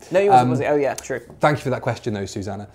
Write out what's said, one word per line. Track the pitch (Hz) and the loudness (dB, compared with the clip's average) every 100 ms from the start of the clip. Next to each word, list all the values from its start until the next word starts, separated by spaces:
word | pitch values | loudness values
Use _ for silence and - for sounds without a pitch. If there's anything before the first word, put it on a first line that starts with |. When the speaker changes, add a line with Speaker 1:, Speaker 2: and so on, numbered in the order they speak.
| - | -2
Speaker 1:
No, | 175 | 2
he | 202 | 6
wasn't, | 190 | 6
Speaker 2:
Um, | 127 | 4
Speaker 1:
was | 123 | 0
he? | 143 | 0
Oh, | |
yeah, | 147 135 | 0 0
true. | - - 120 - - | -4 -8 -10 -10 0
Speaker 2:
Thank | 156 147 | 0 0
you | |
for | 135 | -2
that | 120 | -4
question, | 127 113 123 | -4 -4 -4
though, | 104 98 | -6 -6
Susanna. | 107 101 98 104 | -8 -10 -10 -12